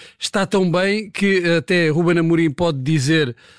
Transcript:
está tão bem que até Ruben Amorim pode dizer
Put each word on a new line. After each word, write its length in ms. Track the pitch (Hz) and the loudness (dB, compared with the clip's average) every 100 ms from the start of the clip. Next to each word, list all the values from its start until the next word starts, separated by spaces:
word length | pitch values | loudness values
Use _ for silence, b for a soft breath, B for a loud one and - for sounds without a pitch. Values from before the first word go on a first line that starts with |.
| B B | B B
está 260 | - 208 | -6 -4
tão 260 | 190 202 180 | -2 0 0
bem 400 | 175 196 214 208 | 0 0 -2 -6
que 320 | - 202 190 170 165 | -2 0 2 2 0
até 320 | - 180 160 | 0 0 2
Ruben 300 | 151 170 170 | 2 2 2
Amorim 320 | 165 165 165 | 2 2 0
pode 300 | 131 170 139 | 0 -2 -2
dizer 540 | 131 156 131 160 135 117 b | -2 0 2 0 0 -6 b